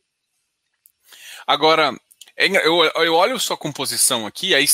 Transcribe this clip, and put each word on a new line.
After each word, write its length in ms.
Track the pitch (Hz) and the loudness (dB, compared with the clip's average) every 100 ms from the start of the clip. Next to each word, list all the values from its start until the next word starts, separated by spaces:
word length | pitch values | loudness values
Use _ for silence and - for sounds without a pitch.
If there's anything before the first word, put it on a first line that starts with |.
| _ _ _ _ _ _ _ _ _ _ _ - - - - | _ _ _ _ _ _ _ _ _ _ _ -20 -20 -10 -4
Agora, 480 | 143 156 160 147 113 _ _ - - | 0 2 2 2 -2 _ _ -16 -4
é 100 | 160 | 0
engra-, 160 | 190 | 2
eu, 180 | 156 170 | 2 2
eu 320 | 160 151 165 | 2 0 0
olho 240 | 165 208 247 | 2 2 0
sua 160 | - 180 | -6 -6
composição 680 | 156 143 127 120 - 123 104 | -8 -8 -6 -2 0 0 -4
aqui, 300 | - 185 143 | -8 0 2
aí 100 | 143 | 2